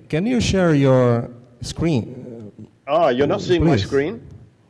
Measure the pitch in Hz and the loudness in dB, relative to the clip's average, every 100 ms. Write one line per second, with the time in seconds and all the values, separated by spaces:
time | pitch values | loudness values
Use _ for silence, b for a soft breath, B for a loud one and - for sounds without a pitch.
0 | - 151 214 247 180 190 175 147 139 127 | -6 -4 -2 0 0 2 2 4 4 4
1 | 123 117 123 - - - - - 165 131 | 4 2 -2 -14 -20 -16 -12 -4 -2 -2
2 | 98 123 127 117 104 - 107 _ - 160 | -4 -12 -16 -16 -18 -20 -20 _ -2 2
3 | 156 127 147 202 - 175 160 123 90 139 | 2 2 0 0 0 2 2 2 0 -2
4 | 151 226 - - - _ _ | -2 -8 -16 -20 -20 _ _